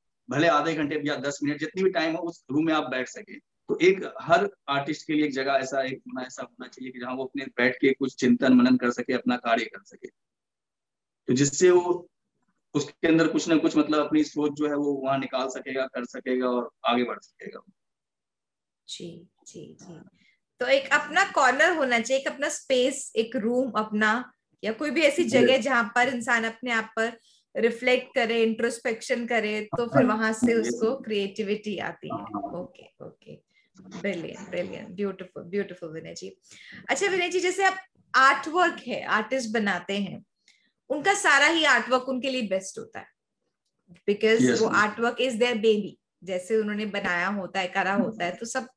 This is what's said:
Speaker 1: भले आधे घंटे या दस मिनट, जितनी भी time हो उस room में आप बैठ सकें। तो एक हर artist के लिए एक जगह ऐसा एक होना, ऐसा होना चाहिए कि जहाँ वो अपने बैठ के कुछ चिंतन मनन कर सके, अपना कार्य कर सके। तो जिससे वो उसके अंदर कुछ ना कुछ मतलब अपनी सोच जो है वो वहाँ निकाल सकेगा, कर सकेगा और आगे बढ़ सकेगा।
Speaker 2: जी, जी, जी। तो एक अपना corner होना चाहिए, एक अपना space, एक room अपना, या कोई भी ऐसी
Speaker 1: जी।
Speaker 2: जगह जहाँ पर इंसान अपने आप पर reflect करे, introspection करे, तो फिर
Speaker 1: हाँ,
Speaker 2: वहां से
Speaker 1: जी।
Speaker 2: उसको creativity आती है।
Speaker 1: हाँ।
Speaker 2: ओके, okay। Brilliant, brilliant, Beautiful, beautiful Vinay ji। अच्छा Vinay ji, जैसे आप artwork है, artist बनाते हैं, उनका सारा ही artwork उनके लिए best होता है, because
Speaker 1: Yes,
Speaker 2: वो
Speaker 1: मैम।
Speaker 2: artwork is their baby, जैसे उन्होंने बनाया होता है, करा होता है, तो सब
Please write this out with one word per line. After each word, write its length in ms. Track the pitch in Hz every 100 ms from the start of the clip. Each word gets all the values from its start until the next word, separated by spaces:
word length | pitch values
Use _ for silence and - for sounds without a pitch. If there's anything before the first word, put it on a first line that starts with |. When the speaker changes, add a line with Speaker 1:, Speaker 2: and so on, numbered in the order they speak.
| _ _ -
Speaker 1:
भले 180 | 139 170
आधे 260 | 147 160
घंटे 280 | 156 143 151
या 120 | 143 135
दस 240 | 139 143
मिनट, 160 | 143 147
जितनी 240 | 151 185
भी 80 | 190
time 260 | 180 160 160
हो 60 |
उस 220 | 170 - -
room 160 | 135 165
में 60 |
आप 180 | 156 147
बैठ 180 | 127 123
सकें। 300 | - 107 -
तो 400 | _ _ - 127
एक 320 | 175 190 - -
हर 300 | 131 170 196 - -
artist 380 | 139 143 151 -
के 60 |
लिए 120 | 151
एक 80 | 151
जगह 200 | 131 135
ऐसा 300 | 135 127 139
एक 160 | 131 131 127
होना, 140 | 127
ऐसा 200 | 127 127
होना 240 | 123 _ 127
चाहिए 260 | - 127
कि 80 | 127
जहाँ 140 | 123
वो 100 | 131
अपने 200 | 131 139
बैठ 320 | 135 - 123 123
के 160 | 135
कुछ 220 | 135 131
चिंतन 380 | - 123 120 131
मनन 240 | 127 127 127
कर 140 | 123
सके, 220 | 123 123
अपना 240 | 123 123 120
कार्य 280 | 117 117
कर 180 | 113 101
सके। 240 | _ - - _ _ _ _ _ _ _ _ _ _ _ -
तो 80 |
जिससे 360 | 127 139 - 180
वो 380 | 180 175 175 - _ _ _ _ _ _
उसके 340 | 143 143 - 160
अंदर 200 | 165 160
कुछ 200 | 156 170
ना 80 | 160
कुछ 200 | 160 156
मतलब 300 | 151 151 147
अपनी 180 | 151
सोच 280 | 147 151 147
जो 160 | 143 147
है 60 |
वो 180 | 143 143
वहाँ 260 | 139 131 135
निकाल 300 | 135 131 135
सकेगा, 380 | 131 131 131 131
कर 180 | 127
सकेगा 440 | 120 135 127 127 127
और 220 | 123 120 _ 117
आगे 160 | 123
बढ़ 140 | 117 104
सकेगा। 420 | _ _ 98 - _ _ _ _ _ _ _ _ _ _ _ _ -
Speaker 2:
जी, 400 | - 170 165 175 _ -
जी, 300 | 175 147 156
जी। 180 | - 160 - _ _ _ _ -
तो 60 | 247
एक 260 | 277 269
अपना 380 | 294 294 330 392
corner 460 | 330 262 262 330 330
होना 220 | 262 233
चाहिए, 220 | 226 269
एक 80 | 285
अपना 200 | 254 294
space, 640 | 294 - 254 254 277 - -
एक 200 | 220 262
room 340 | 214 247 269
अपना, 640 | 214 214 214 214 233 247 _ _ _
या 80 | 202
कोई 180 | 220 294
भी 100 | 277
ऐसी 240 | 302 -
Speaker 1:
जी। 60 | 240
Speaker 2:
जगह 280 | 254 240 262
जहाँ 260 | 240 247
पर 240 | 214 240 247
इंसान 360 | 247 240 233
अपने 260 | 226 226 247
आप 220 | 233 220 -
पर 220 | 226 233 _ _ _ 208
reflect 580 | 226 226 254 254 247
करे, 280 | 262 226 233
introspection 840 | 226 226 233 233 254 226 - 240 233
करे, 340 | 233 214 214 214 -
तो 100 | 233
फिर 200 | 240 214
Speaker 1:
हाँ, 100 | 220
Speaker 2:
वहां 160 | 220
से 140 | 226 240
Speaker 1:
जी। 80 |
Speaker 2:
उसको 460 | 226 233 240 220 269
creativity 800 | 214 208 196 208 196 214 214 180
आती 300 | - - -
है। 140 | -
Speaker 1:
हाँ। 200 | - -
Speaker 2:
ओके, 600 | - - - _ - _
okay। 300 | - - - 73 _ _ _ _
Brilliant, 680 | - 180 196 175 160 - -
brilliant, 400 | 175 185 - -
Beautiful, 540 | 180 202 190 180 -
beautiful 500 | 170 202 196 180 165
Vinay 220 | 160 160
ji। 220 | 170 190 - _ - - - -
अच्छा 180 | 269 392
Vinay 220 | 370 349
ji, 120 | 359
जैसे 240 | 359 370
आप 140 | 381 381 - _ _
artwork 600 | 262 269 - 320 330 339 - 240
है, 160 | 226
artist 480 | - 208 214 262 233
बनाते 460 | 226 202 180 - 196
हैं, 260 | 185 151 _ _ _ _ _ _ -
उनका 260 | 294 330
सारा 320 | 403 349 277 294
ही 180 | 330
artwork 440 | 302 247 - 254 254
उनके 220 | 254 269
लिए 120 | 254
best 360 | 208 190 190 -
होता 220 | - -
है, 60 | - _ _ _ _ _ _ _ _ - -
because 340 | 202 220 226
Speaker 1:
Yes, 180 | 247 226
Speaker 2:
वो 60 | 220
Speaker 1:
मैम। 100 | 196
Speaker 2:
artwork 400 | 208 220 233 233
is 160 | 254
their 220 | 220 240
baby, 360 | 226 220 208 185 - _ _
जैसे 320 | 180 180 185 220
उन्होंने 300 | 208 208 214
बनाया 420 | 196 185 175 185
होता 320 | 202 180 196
है, 80 | 180
करा 260 | 190 185
होता 300 | 202 233 -
है, 120 | 175 -
तो 100 | 233
सब 220 | 262 233